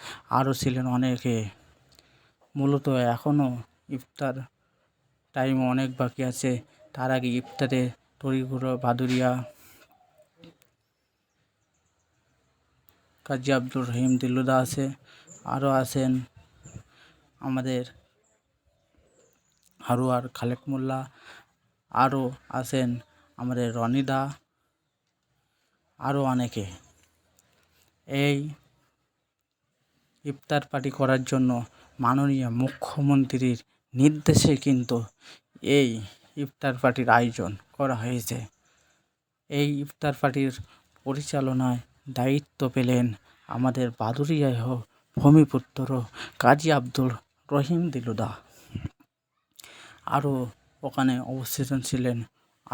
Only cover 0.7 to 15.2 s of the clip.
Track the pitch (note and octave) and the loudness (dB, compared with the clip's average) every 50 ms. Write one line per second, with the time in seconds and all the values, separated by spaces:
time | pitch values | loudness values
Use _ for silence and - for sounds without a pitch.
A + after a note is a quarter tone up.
0.7 | B2+ B2+ B2+ B2+ B2 B2 B2+ C3 B2+ B2 - B2+ A#2 A2+ A2 G2+ - - _ _ | -2 -2 -2 0 0 0 0 0 -2 -2 -2 -2 -2 -2 -4 -6 -10 -16 _ _
1.7 | _ _ _ _ - - _ _ _ _ _ _ _ _ _ _ - C#3+ C#3 C#3 | _ _ _ _ -20 -20 _ _ _ _ _ _ _ _ _ _ -6 -2 0 2
2.7 | C#3+ C#3 C#3+ C#3+ C3+ B2+ B2 A#2+ A#2+ A#2+ - D3 D3 D3 C#3 B2+ B2 A#2+ A2+ - | 2 2 0 0 0 2 2 2 0 0 0 0 0 2 0 0 -2 -6 -10 -14
3.7 | _ _ _ - C#3+ B2+ - - _ - D3 C3+ B2 C3+ B2+ - _ _ _ _ | _ _ _ -12 -12 -12 -12 -14 _ -6 -6 -6 -6 -6 -10 -16 _ _ _ _
4.7 | _ _ _ _ _ _ _ _ _ _ _ _ - C3+ C3 C3+ C3 C3 B2+ B2+ | _ _ _ _ _ _ _ _ _ _ _ _ -4 -2 0 0 0 0 0 0
5.7 | B2+ C3 C3+ B2+ B2+ B2+ C3 B2 - - C3 B2+ B2 - - C3 B2+ A#2+ - - | 0 0 -2 -4 -4 -4 -4 -4 -4 -4 -6 -6 -4 -4 -2 -2 -2 -2 -6 -10
6.7 | _ _ - - - C#3 B2+ C3 C3 C3 B2 B2 A#2+ B2+ B2+ - - - C#3+ B2+ | _ _ -20 -18 -10 -6 -2 -2 0 0 0 -2 -2 -4 -4 -6 -6 -4 -2 0
7.7 | C3+ B2+ B2+ B2 A#2 - _ _ _ - - C3+ C3 C3 B2+ B2+ C3 B2+ B2+ C3 | 0 0 0 -2 -4 -10 _ _ _ -8 -4 -2 -2 -2 -2 -4 -6 -6 -4 -4
8.7 | B2+ B2 B2+ A#2+ A#2+ B2 C3 B2 B2+ B2+ B2+ B2+ B2+ B2+ A#2+ - - _ - - | -4 -2 0 0 0 0 0 0 0 2 2 2 0 -2 -4 -8 -14 _ -20 -20
9.7 | - - - _ _ _ _ _ _ _ _ _ _ _ E3+ - - _ _ _ | -20 -20 -20 _ _ _ _ _ _ _ _ _ _ _ -20 -20 -20 _ _ _
10.7 | _ _ _ _ _ _ _ _ _ _ _ _ _ _ _ _ _ _ _ _ | _ _ _ _ _ _ _ _ _ _ _ _ _ _ _ _ _ _ _ _
11.7 | _ _ _ _ _ _ _ _ _ _ _ _ _ _ _ _ _ _ _ _ | _ _ _ _ _ _ _ _ _ _ _ _ _ _ _ _ _ _ _ _
12.7 | _ _ _ _ _ _ _ _ _ _ - - C#3+ B2+ B2+ C#3 C#3 C3 B2 B2+ | _ _ _ _ _ _ _ _ _ _ -10 -8 -6 -4 0 0 0 0 0 -2
13.7 | - C3+ B2+ A#2+ A#2 A#2+ B2+ C3 C3 B2 C3 B2+ B2 C3 C3 B2+ C3 B2+ B2+ B2 | -4 -4 -4 -4 -2 0 2 2 2 2 0 0 0 0 2 2 2 2 2 0
14.7 | - - C3+ C3+ C3+ - _ - - - | -2 -4 -4 -4 -6 -10 _ -20 -20 -20